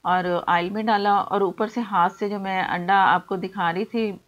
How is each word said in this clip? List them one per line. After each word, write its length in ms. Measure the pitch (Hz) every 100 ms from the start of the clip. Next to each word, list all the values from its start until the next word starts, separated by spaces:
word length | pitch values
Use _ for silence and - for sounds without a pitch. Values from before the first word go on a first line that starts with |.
| 175
और 220 | 180 180
ऑयल 400 | 175 - 175 175
में 160 | 202 220
डाला 340 | 208 202 202
और 220 | - 202
ऊपर 240 | 196 - 220
से 140 | 240
हाथ 260 | 214 190 175
से 200 | 190 208
जो 100 | 202
मैं 220 | 190 190
अंडा 320 | - 175 175 196 185
आपको 320 | 180 - 190
दिखा 320 | 185 202 170
रही 140 | 170 220
थी 260 | 233 220 185